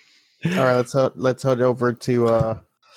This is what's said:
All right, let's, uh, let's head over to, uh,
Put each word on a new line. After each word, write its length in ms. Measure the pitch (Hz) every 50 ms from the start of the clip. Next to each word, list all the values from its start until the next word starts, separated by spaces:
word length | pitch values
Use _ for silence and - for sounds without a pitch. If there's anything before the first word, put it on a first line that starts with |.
| _ _ _ _ _ _ _ _ - 170 185
All 80 | 165 131
right, 120 | 127 123
let's, 180 | 123 120 - -
uh, 160 | 135 131 - -
let's 260 | - 131 131 123 -
head 180 | - 135 131 120
over 320 | 127 127 120 127 123 123
to, 360 | 117 - - 131 123 120 117 117
uh, 300 | 113 113 113 113 110 - - _ _ _ _ _ -